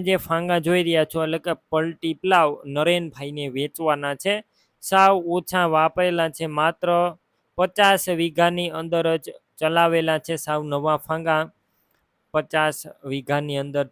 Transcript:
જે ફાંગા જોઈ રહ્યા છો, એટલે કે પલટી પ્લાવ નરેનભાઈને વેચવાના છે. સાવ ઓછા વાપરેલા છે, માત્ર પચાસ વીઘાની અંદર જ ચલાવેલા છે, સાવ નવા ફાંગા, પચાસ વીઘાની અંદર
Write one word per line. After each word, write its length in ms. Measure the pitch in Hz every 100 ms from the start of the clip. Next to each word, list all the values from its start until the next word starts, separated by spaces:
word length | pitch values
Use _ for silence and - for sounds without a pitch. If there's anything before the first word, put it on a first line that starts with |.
| 180
જે 80 | 185 -
ફાંગા 340 | 165 175 175 156
જોઈ 180 | 180 170
રહ્યા 220 | 165 156
છો, 60 | 165
એટલે 140 | 156 160 175
કે 80 | 156 _
પલટી 440 | 156 165 160 160 151
પ્લાવ 260 | 185 180 151 147 143
નરેનભાઈને 720 | 143 156 175 165 139 143 147 143 127
વેચવાના 600 | 147 - 160 147 143 139
છે. 120 | 190 208 - _ _ _
સાવ 300 | - 190 196 196 170
ઓછા 320 | 180 - 185 170
વાપરેલા 560 | 156 160 180 180 170 165 -
છે, 100 | 160 151
માત્ર 300 | 160 - 175 175 175 165 _ _ _ -
પચાસ 460 | 185 - 196 190 - 165
વીઘાની 500 | 170 165 170 175 175 160
અંદર 260 | 165 165 165 160
જ 20 | - - _ -
ચલાવેલા 640 | 160 165 170 165 160 156 -
છે, 80 | 165
સાવ 160 | - 151 151
નવા 280 | 143 151 151 -
ફાંગા, 360 | 160 165 156 160 _ _ _ _ _ _ _ _
પચાસ 420 | 156 151 160 156 147 156 - 139
વીઘાની 480 | 139 131 143 147 139
અંદર 220 | 143 143 135